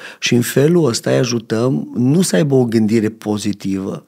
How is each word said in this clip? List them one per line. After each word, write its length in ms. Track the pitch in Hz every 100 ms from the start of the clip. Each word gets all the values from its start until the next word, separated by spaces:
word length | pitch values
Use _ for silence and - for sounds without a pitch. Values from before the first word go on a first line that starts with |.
| - -
Și 160 | - 120
în 60 |
felul 440 | 117 131 147 175 143
ăsta 240 | 113 127
îi 60 | 131
ajutăm 760 | 127 120 - 110 127 147 302 277
nu 260 | 123 165
să 140 | 185 185
aibă 200 | 151 135
o 100 | 123
gândire 440 | 113 107 113 107
pozitivă. 960 | 113 107 104 104 101 98 95 98 -